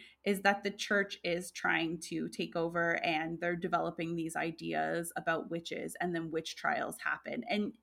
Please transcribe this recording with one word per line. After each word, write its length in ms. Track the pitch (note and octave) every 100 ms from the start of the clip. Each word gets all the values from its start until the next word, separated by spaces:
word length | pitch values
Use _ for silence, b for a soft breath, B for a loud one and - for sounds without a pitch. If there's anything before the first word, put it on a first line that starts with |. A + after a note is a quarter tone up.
| B B
is 180 | G3+ G3
that 200 | G3+ G3+
the 80 | G3+
church 480 | G3 - G3+ G3 -
is 260 | F3 F3 F#3
trying 480 | - F3+ E3 E3 E3+
to 300 | - E3 D#3+
take 260 | - E3+ E3+
over, 460 | E3 E3+ E3+ E3
and 360 | E3+ D#3 E3 E3
they're 160 | F3 F3
developing 580 | F3 E3+ E3+ E3+ E3
these 220 | E3+ D#3+ -
ideas 760 | E3 E3 E3 D#3 D#3 E3+ E3 E3+
about 340 | E3+ D#3+ -
witches, 460 | E3+ E3+ - D#3+ -
and 140 | F3
then 160 | E3+ E3
witch 260 | D#3+ - -
trials 400 | E3 D3+ - -
happen. 420 | C#3 D3 - - -
And, 240 | G#3 G#3 -